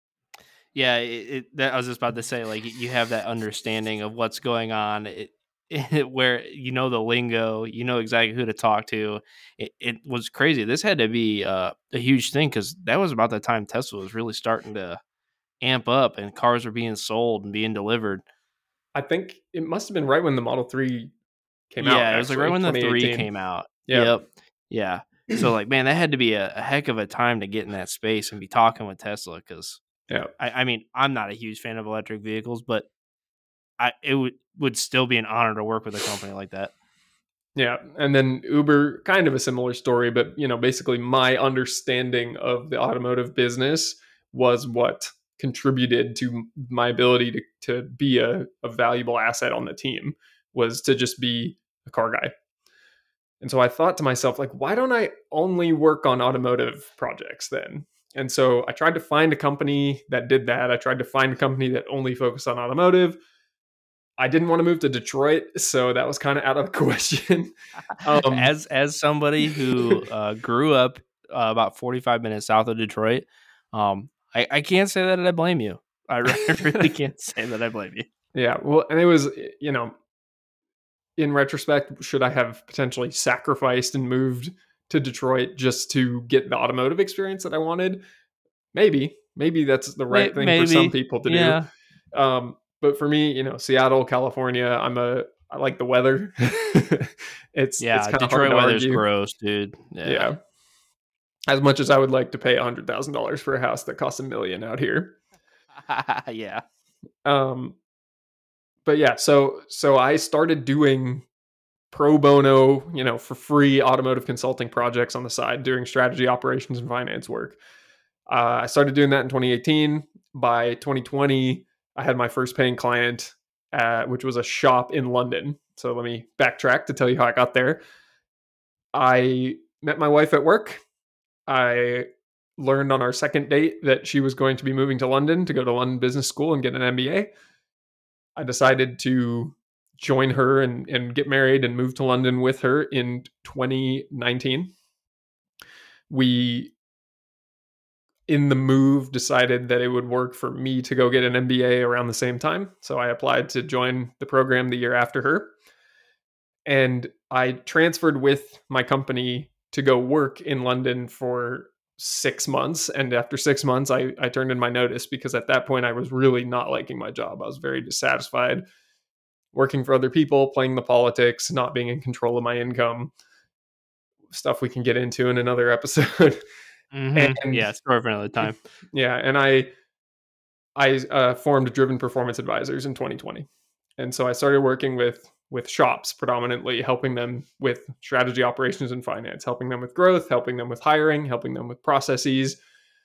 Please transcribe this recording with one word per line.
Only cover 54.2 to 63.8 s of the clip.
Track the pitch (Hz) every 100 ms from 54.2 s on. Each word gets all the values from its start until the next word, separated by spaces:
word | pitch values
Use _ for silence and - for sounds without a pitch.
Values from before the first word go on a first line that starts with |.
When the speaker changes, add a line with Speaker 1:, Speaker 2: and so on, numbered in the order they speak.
| 131 120
Speaker 2:
like, | 135
"Why | - 139 214
don't | 262
I | 240 208 - _
only | 151 185 180 170
work | 156 156 151 143
on | 127
automotive | 123 131 123 123 123 117 - _
projects | 123 - - - -
then?" | 135 - 147 - _ _ 135
And | 131
so | - 131 123 123
I |
tried | - 156 160
to |
find | - 151 160
a | 147
company | 147 143 143 143 139 135 -
that | 127 120
did | 131 117
that. | 123 123
I | 120
tried | 131 131
to | 123
find | 135 135
a | 123
company | 135 135 131
that | 127 -
only | 139 127 123
focused | 127 127 135
on | 120
automotive. | 120 135 180 185 180 160 _ _ _ _ _ _